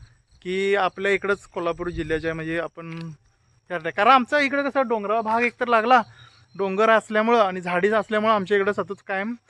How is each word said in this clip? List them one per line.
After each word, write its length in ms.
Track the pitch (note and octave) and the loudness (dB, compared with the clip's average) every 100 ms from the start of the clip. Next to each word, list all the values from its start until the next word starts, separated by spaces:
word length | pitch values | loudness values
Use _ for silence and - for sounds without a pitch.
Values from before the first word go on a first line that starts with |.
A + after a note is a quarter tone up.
| - _ _ _ | -12 _ _ _
की 340 | F3+ F#3+ G3 G3 | -6 -2 0 2
आपल्या 360 | F3+ - G3 | 0 -2 -2
इकडंच 340 | F#3+ G3 G3 - | 0 0 -4 -6
कोल्हापूर 440 | G3 E3+ D#3+ F3 | -6 -4 -4 -6
जिल्ह्याच्या, 440 | E3 D#3 D#3+ D#3+ | -6 -4 -4 -4
म्हणजे 260 | D#3+ D#3+ E3 | -6 -4 -6
आपण 400 | D#3 - E3 E3 | -6 -10 -14 -12
त्या 800 | E3 D3+ _ _ _ _ - F3 | -12 -16 _ _ _ _ -8 -6
ठिकाणी, 140 | E3 | -4
कारण 200 | G3 A3 | 2 6
आमचा 280 | C4 A3+ D4 | 6 6 2
इकडं 300 | C#4 C#4+ C#4 | 2 0 0
कसं 180 | C#4 A#3+ | 0 0
डोंगराळ 340 | A3+ G3+ A3+ | 0 0 -2
भाग 220 | G#3+ A#3 | 0 0
एकतर 240 | A#3+ - A#3+ | 0 -2 0
लागला, 340 | A3+ A#3+ B3 G3+ - - _ _ E3+ | 2 2 -2 -4 -10 -20 _ _ -6
डोंगर 320 | G3 F#3+ A3+ | -4 0 4
असल्यामुळं 500 | A3+ - G#3+ A3+ A#3 | 2 2 0 2 4
आणि 220 | F#3+ F#3 | 2 -2
झाडी 280 | F3 F3 G3+ | -4 0 0
असल्यामुळं 440 | A3 G3 G#3+ A3 | 0 -2 0 2
आमच्या 240 | G#3+ F3+ G3+ | 0 2 0
इकडं 140 | G3 | 0
सतत 300 | G3+ E3+ G3 - | -2 -4 -8 -8
कायम 280 | F#3+ G#3+ A#3+ | -6 -6 -10